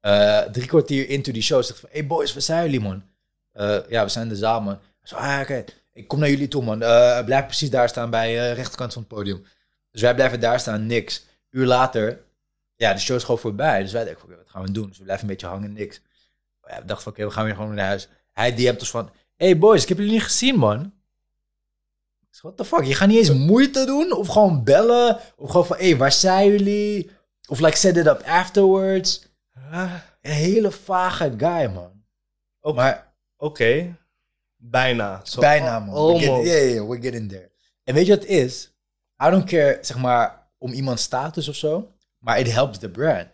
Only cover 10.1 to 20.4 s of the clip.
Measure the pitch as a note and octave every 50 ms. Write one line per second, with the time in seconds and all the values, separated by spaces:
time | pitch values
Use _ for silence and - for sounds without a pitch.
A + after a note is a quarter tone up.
10.1 | B2 B2 C3+ B2+ B2 A#2 A#2 A2+ A#2+ B2+ - - A2 G#2+ A2 A2+ A#2+ A2+ G#2+ -
11.1 | - - _ _ _ _ _ _ _ C3 C3 B2+ B2+ B2 - - - A2+ G#2+ F2+
12.1 | - - _ _ _ _ _ _ _ _ _ _ _ _ A#2 G#2+ G2 G2 - -
13.1 | C3 B2 - - B2 A#2 - A#2 G2+ G2+ C#3 D#3 B2 G2 G2 F#2+ G2+ A#2 - E2
14.1 | D#2 _ _ - F2 E2+ F2 _ _ G2 F#2+ F#2+ G2+ A2 G#2+ G2 F#2+ _ F#2+ F#2+
15.1 | G2 G2 - G#2 F#2+ F#2+ - F2+ F2+ G2 G#2 G#2 G#2 G#2+ G#2 - - - _ _
16.1 | _ _ _ _ _ _ _ _ _ _ _ - - - - F2+ G#2+ - - -
17.1 | G#2+ - G#2 G#2 - A2+ G#2+ A2 G#2 F#2 G#2+ G#2+ G#2+ G#2 G2 F#2+ G2+ G2 - _
18.1 | _ _ _ _ _ G2 A2 B2 A#2+ A2+ B2 B2 A#2 - - - - A#2 A2+ -
19.1 | _ _ _ _ _ _ - F#3 F3+ D#3 F3 G#3+ A3 E3 B2+ - F3+ D#3+ G#3 G#3
20.1 | A3 A3+ - - - -